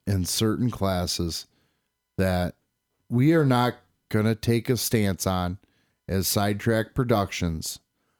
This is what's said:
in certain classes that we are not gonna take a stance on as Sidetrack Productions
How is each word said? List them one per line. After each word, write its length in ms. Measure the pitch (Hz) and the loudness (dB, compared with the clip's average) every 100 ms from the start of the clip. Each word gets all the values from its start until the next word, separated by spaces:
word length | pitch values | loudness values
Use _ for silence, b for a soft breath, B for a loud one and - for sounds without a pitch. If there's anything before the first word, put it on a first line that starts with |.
| - | -2
in 200 | 98 82 | -2 -2
certain 460 | - 110 98 120 | 0 0 0 -2
classes 760 | - 98 90 87 - 85 - - _ _ _ _ _ _ - | -2 -2 0 -2 -4 -4 -6 -12 _ _ _ _ _ _ -2
that 380 | 95 90 87 - _ _ _ _ - | 0 0 -2 -6 _ _ _ _ -4
we 240 | 120 147 | 2 4
are 120 | 165 139 | 4 4
not 300 | 123 123 - _ _ - | 4 2 -2 _ _ -4
gonna 260 | 110 107 110 | 0 2 0
take 340 | 120 117 120 | 0 0 0
a 80 | 120 | -2
stance 500 | - 113 101 87 95 | 0 0 0 0 -2
on 300 | 92 90 95 _ _ _ _ - | -2 -2 -6 _ _ _ _ -4
as 200 | 95 87 | -2 0
Sidetrack 640 | 107 101 101 120 110 107 | 0 0 0 0 0 0
Productions 840 | - 120 107 95 - 85 80 - - _ _ _ | -2 2 2 0 -2 -2 -2 -8 -12 _ _ _